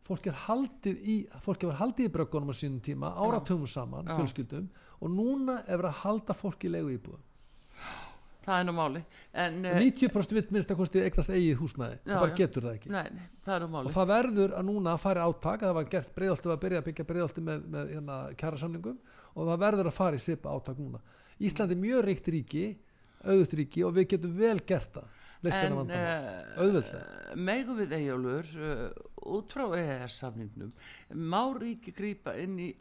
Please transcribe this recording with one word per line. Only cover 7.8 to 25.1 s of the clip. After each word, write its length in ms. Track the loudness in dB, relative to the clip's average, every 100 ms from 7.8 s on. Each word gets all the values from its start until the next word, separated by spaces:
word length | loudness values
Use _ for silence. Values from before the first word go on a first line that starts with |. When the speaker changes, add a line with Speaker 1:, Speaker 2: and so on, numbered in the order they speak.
| -14 -12 -14 -18 -20 -12
Speaker 2:
Það 160 | 0 2
er 60 | 4
nú 60 | 2
máli. 260 | 0 -2 -8 -18 -10
En, 320 | -2 -2 0 2
eh, 140 | 6
Speaker 1:
Níutíu 300 | 6 6 2
prósent 220 | 4 2
vill 140 | 2 2
minnsta 240 | 0 2 2
kosti 240 | 4 4
eignast 300 | 4 4 4
eigið 240 | 4 6 4
húsnæði. 360 | 0 -4 -6 -6
Speaker 2:
Já, 80 | -2
Speaker 1:
Það 80 | 4
bara 120 | 4
Speaker 2:
já. 40 | 4
Speaker 1:
getur 260 | 2 2
það 100 | -4 -6
ekki. 140 | -4
Speaker 2:
Nei, 180 | -4 -4
nei, 140 | -10 -16 -14 -4
það 100 | -2
er 40 |
nú 80 | -2
máli. 140 | -4 -2
Speaker 1:
Og 80 |
það 140 | 2 6
verður 440 | 6 6 4 4 2
að 60 | 0
núna 280 | 2 2
að 60 | 2
fara 220 | 2 4
í 100 | 2
átak, 280 | 2 0 2
það 120 | 2
var 100 | 2 2
gert, 300 | -2 -2 -2
Breiðholtið 300 | 0 2 2
var 120 | 0
að 60 | 2
byrja 160 | 0
að 60 | -2
byggja 160 | -6 -4
Breiðholtið 360 | 0 0 -2
með, 200 | -4 -4 -4
með, 240 | -6 -6 -6
hérna, 400 | -6 -8 -8 -4
kjarasamningum 600 | -4 -2 -4 -4 -6 -8 -12 -20 -14 -4
og 120 | 0
það 120 | 4
verður 240 | 4 4 2
að 60 |
fara 220 | 2 2 2
í 40 |
svipað 400 | -2 -4 -2 -6
átak 180 | -6 -8
núna. 220 | -8 -10 -14 -20 -20 -2
Ísland 320 | -2 0 0
er 60 | 2
mjög 260 | 2 4
ríkt 240 | 4 2 0
ríki, 380 | -2 -2 -4 -4 -6 -16 _ -20 -10
auðugt 320 | 4 6 6 2
ríki 280 | -2 0 2
og 80 | 4
við 120 | 4
getum 260 | 2 0 2
vel 240 | 4 2
gert 320 | 2 -2 -2
það. 140 | -12 -14